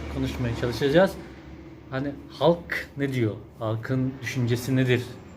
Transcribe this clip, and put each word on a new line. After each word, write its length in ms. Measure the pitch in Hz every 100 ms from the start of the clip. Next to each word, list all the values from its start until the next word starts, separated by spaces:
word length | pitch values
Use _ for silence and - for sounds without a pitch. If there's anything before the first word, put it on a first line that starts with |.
| -
konuşmaya 420 | 135 131 - 123 117
çalışacağız. 580 | 123 113 143 156 190 - - - - - - - -
Hani 220 | 135 143 - -
halk 580 | - 147 170 - - - 139
ne 160 | 139
diyor, 220 | 131 107 95 - -
halkın 540 | 110 110 - 131 131 -
düşüncesi 540 | - 135 117 117 - 131
nedir 260 | 127 120 - - -